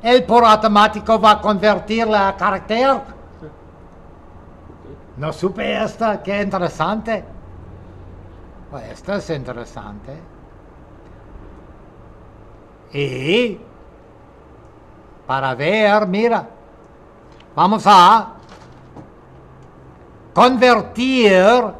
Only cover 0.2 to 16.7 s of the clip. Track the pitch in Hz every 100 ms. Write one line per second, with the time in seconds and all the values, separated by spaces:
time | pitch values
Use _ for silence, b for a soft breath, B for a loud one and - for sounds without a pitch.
0.2 | - 233 233 214 220 208 214 214 - 220
1.2 | 220 208 202 202 214 190 - 226 226 214
2.2 | 196 196 185 190 185 220 269 262 - -
3.2 | - - 151 - - - - - - -
4.2 | - - - - - - 127 139 - -
5.2 | 151 147 190 208 208 202 214 - 226 196
6.2 | - 202 196 190 170 - 160 220 233 214
7.2 | - - - - - - - - - -
8.2 | - - - - - 143 110 - - 202
9.2 | - 151 127 120 113 - 104 104 - 151
10.2 | 170 - - - - - - - - -
11.2 | - - - - - - - - - -
12.2 | - - - - - - - 139 139 127
13.2 | 139 214 240 185 - - - - - -
14.2 | - - - - - - - - - -
15.2 | - 135 135 123 147 214 214 214 208 190
16.2 | 233 220 - - -